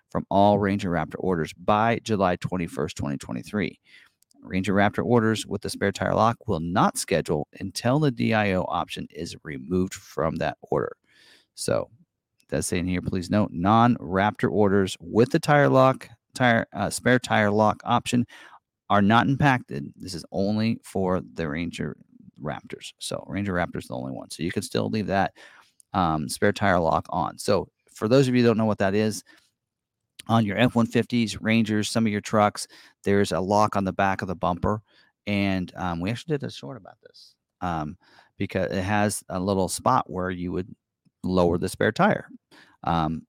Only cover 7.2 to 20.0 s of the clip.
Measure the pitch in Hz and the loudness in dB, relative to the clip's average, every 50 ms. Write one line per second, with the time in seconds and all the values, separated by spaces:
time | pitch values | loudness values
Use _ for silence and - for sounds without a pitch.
7.2 | 78 - 80 76 73 - - - 92 98 - - - 117 131 151 156 143 120 113 | 0 0 -2 -2 -2 -6 -10 -12 -12 -10 -8 -4 0 0 2 2 2 0 0 0
8.2 | 120 113 110 107 104 101 92 92 - - - 90 - - - - 82 - - 73 | 0 0 2 2 2 2 0 0 -2 -2 -4 -4 -4 -6 -8 -12 -12 -12 -10 -10
9.2 | 85 85 - - - 80 73 65 64 73 90 92 92 95 - - - - - - | -10 -10 -12 -12 -12 -12 -12 -10 -6 -2 -2 0 0 -2 -4 -10 -18 -10 -4 -2
10.2 | 73 82 80 76 78 73 - - - - - 71 - - - - _ _ _ _ | -2 -2 -2 -2 -4 -4 -6 -8 -8 -4 -2 -2 -2 -4 -6 -12 _ _ _ _
11.2 | _ - - _ _ _ _ - - - 117 - - - _ _ _ _ _ _ | _ -20 -20 _ _ _ _ -8 -4 -2 -2 -2 -2 -6 _ _ _ _ _ _
12.2 | _ _ _ _ _ _ - 71 - - - 90 85 92 90 90 85 - - 95 | _ _ _ _ _ _ -4 -4 -2 -2 -2 -2 -2 -2 -2 -4 -4 -4 -4 -4
13.2 | 87 87 98 104 104 - - 82 87 98 110 113 117 123 120 - - 73 92 95 | -2 0 0 0 0 0 -2 -2 2 4 4 6 6 4 2 0 -2 -2 0 0
14.2 | 101 107 - - - 107 - 98 104 98 95 101 95 92 - - 85 90 92 104 | 2 0 0 0 -2 0 2 2 2 4 4 2 2 0 -2 -8 -10 0 2 4
15.2 | 123 - - 165 - - 147 147 143 139 131 131 131 131 131 - - - - - | 4 4 2 0 2 4 4 4 4 6 6 6 6 6 4 0 -6 -18 -20 -20
16.2 | _ _ - - 127 123 117 113 - - - - 101 87 - - - 120 123 123 | _ _ -2 2 4 4 4 4 2 -2 -4 -6 -4 -4 -4 -2 2 2 2 2
17.2 | - - 113 110 107 104 104 107 107 104 101 - - - 117 120 - - - 123 | 2 2 2 4 4 4 4 4 4 4 2 0 -2 0 0 0 0 0 0 0
18.2 | 120 - - - - - - - _ _ _ _ _ - 101 104 101 98 113 117 | -2 -2 -6 -18 -20 -20 -20 -20 _ _ _ _ _ 0 2 4 4 6 6 4
19.2 | 104 120 139 131 151 143 127 123 - - 62 71 71 - - - | 4 2 2 2 4 4 4 2 -2 -6 -10 -10 -10 -10 -14 -14